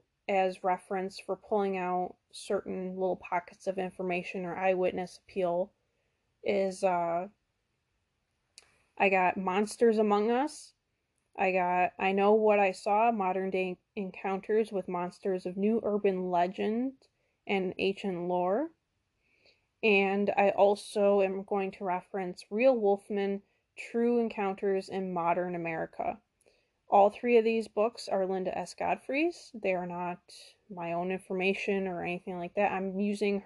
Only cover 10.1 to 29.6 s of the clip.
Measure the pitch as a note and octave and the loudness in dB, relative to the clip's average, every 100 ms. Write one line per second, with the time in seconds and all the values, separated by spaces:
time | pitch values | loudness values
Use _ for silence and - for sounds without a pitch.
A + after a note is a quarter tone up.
10.1 | G#3 G#3+ A#3+ D4+ - - _ _ _ _ | 2 2 0 -2 -6 -20 _ _ _ _
11.1 | _ _ - F#3+ F#3 F3+ F3+ F3 - F#3+ | _ _ -2 0 2 2 2 0 0 0
12.1 | G3 G3+ A3 G#3+ G#3 G3 F#3 G#3+ G#3 A#3 | 4 4 6 6 4 4 0 0 2 2
13.1 | A3 F#3 F#3+ F#3+ F#3+ F#3 F#3 _ A3 F#3 | 2 0 -2 -2 -2 -2 -6 _ -8 -8
14.1 | - G3+ F#3+ G#3 G#3+ G#3+ G3 F#3 F3+ F3+ | -8 -6 -4 0 0 0 -4 -4 -4 -6
15.1 | - G3+ F#3 F#3 F#3+ G#3 A3+ G#3 G#3 G3+ | -6 -4 -4 -4 -2 0 0 0 0 0
16.1 | F#3 F#3 F3 F3+ G3+ G#3 A3+ C4+ C4+ _ | 0 0 0 0 -2 -2 -2 -4 -8 _
17.1 | _ _ _ - G3 F#3 - F#3+ G3 G3+ | _ _ _ -4 -2 -2 -2 -2 -2 -4
18.1 | F3 F3 F3+ F3+ A3 E4 _ _ _ _ | -4 -2 0 0 0 -2 _ _ _ _
19.1 | _ _ _ _ _ _ _ A3 G3 G3 | _ _ _ _ _ _ _ 4 4 4
20.1 | G3+ G3+ - G3+ - G3+ G#3 - G#3+ G3+ | 2 0 4 4 6 4 4 -2 2 4
21.1 | G3+ F#3+ F#3+ G3 G3+ F#3+ - G3 F3+ - | 4 2 0 -4 -4 -4 -6 -4 -4 -6
22.1 | G3 F3+ F3+ - G#3 C4 A#3+ G3+ G3+ - | -8 -6 -8 -8 2 2 4 2 0 -2
23.1 | G3+ G3 G3 - _ _ - - A#3 A#3+ | -4 -2 -4 -8 _ _ -18 -8 -2 2
24.1 | A#3+ A3+ A3 G3 G3 G3+ F#3+ G3 F#3+ F#3 | 2 0 -2 -4 -2 -2 -2 -2 -6 -4
25.1 | F3+ E3+ F3 F3+ F3 E3 E3 E3+ - - | -2 0 0 -2 -4 -4 -4 -6 -6 -6
26.1 | A3 _ _ _ _ _ _ - G3+ G3+ | -8 _ _ _ _ _ _ 2 6 6
27.1 | - A#3+ A#3+ A3+ A3+ G#3+ G#3+ A3+ - - | 4 4 4 6 2 0 0 0 -2 -4
28.1 | G3 F#3+ F#3+ F#3 - F3+ - F3 F#3 - | -2 0 -2 -4 -4 -6 -4 -4 -4 -2
29.1 | C4+ E4+ - - A3 | -2 -2 -4 -14 -6